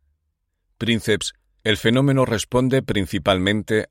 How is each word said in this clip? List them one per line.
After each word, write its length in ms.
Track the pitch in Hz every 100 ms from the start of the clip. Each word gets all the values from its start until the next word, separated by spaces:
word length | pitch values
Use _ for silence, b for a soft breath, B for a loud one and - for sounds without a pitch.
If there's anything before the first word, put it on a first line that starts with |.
| _ _ _ _ _ _ _ -
Princeps, 560 | 110 113 - 104 - - _ _ 110
el 120 | 101
fenómeno 480 | 113 127 139 135 120
responde 560 | 107 - 123 127 135
principalmente 1080 | - 104 92 95 101 92 98 107 95 107 -